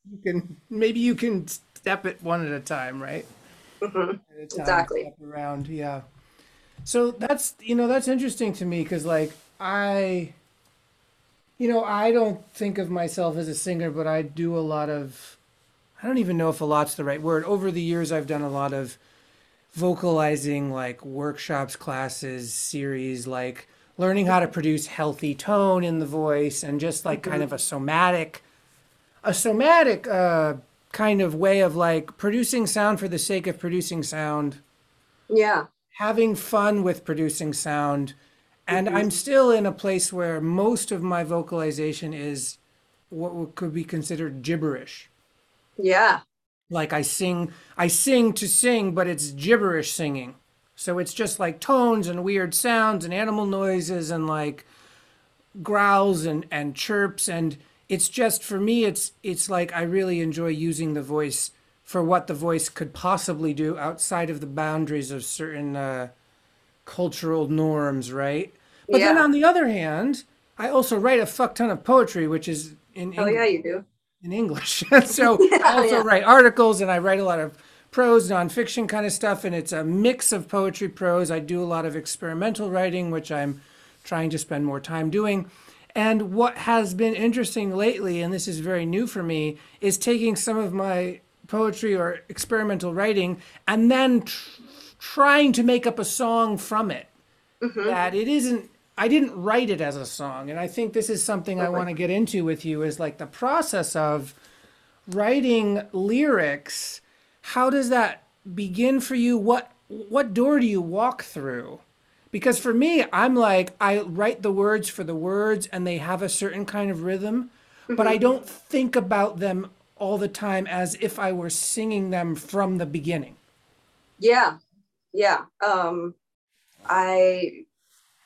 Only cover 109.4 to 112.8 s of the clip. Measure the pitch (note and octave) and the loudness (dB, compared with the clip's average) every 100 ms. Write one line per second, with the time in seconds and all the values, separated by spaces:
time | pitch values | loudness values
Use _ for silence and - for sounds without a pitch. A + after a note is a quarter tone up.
109.4 | G3+ A#3+ - _ - G#3+ G#3 B3 B3 F#3+ | 2 0 -2 _ -18 -16 -2 0 0 2
110.4 | C4 D4 A#3+ G3 E3 F#3+ B3 B3+ - D#3+ | 4 4 2 0 -2 0 -2 -2 -10 -10
111.4 | C#3 B2 A#2+ - _ _ _ _ _ G3+ | -8 -8 -10 -16 _ _ _ _ _ -2
112.4 | C4 A#3+ B3 A#3 | 0 0 2 2